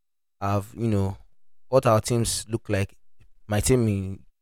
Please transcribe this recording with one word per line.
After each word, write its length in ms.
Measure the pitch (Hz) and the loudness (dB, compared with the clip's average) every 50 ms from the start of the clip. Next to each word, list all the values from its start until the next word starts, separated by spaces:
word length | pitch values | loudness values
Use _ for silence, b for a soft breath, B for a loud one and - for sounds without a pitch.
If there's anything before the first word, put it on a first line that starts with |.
| _ _ _ _ _ _ _ _ | _ _ _ _ _ _ _ _
have, 280 | 101 98 101 104 98 107 - | -2 0 0 0 -2 -4 -6
you 100 | - 117 | -2 0
know, 320 | 113 107 101 98 95 101 - - - - - - - - - - - | 0 2 2 2 0 -2 -8 -14 -20 -20 -20 -20 -20 -20 -20 -6 0
what 180 | 123 135 - | 2 2 4
our 140 | 123 110 107 | 4 4 4
teams 460 | - - 123 117 113 - - - - - | 2 2 0 0 0 0 -2 -4 -4 -6
look 200 | 113 113 - - | -6 -6 -4 -2
like. 280 | 104 95 98 - - - - - - - - - - - - - | -2 -2 -2 -4 -6 -14 -20 -20 -20 -20 -20 -20 -20 -20 -6 -2
My 100 | 107 104 | -2 0
team 300 | - - 127 127 117 110 | 4 4 4 4 4 2
in 320 | 101 98 95 95 98 - - - _ _ | 0 0 -4 -6 -8 -12 -16 -20 _ _